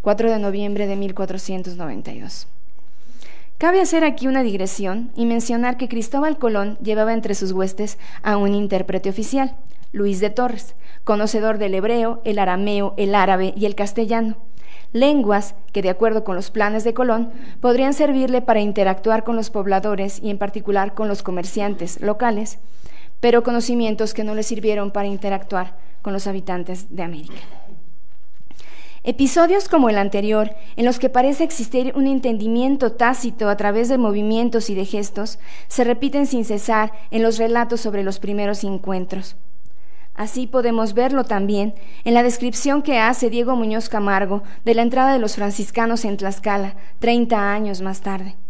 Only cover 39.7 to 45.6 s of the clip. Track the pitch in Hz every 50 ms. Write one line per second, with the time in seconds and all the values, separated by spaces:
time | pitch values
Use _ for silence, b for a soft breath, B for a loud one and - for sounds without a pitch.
39.7 | b b b b b b b b b - 214 214 - 254 254 208 196 254 240 240
40.7 | 233 226 220 214 202 233 247 262 277 269 269 - 220 196 196 202 208 202 202 214
41.7 | 208 B B B B B B 233 233 240 240 247 240 - 247 247 233 - - 285
42.7 | 277 294 285 302 269 233 220 226 254 247 254 226 226 240 240 240 262 240 226 214
43.7 | 214 226 226 - - 214 202 202 196 190 202 180 196 202 B B B B B 233
44.7 | 226 226 233 240 247 262 262 269 269 262 220 214 - - 208 202 202 -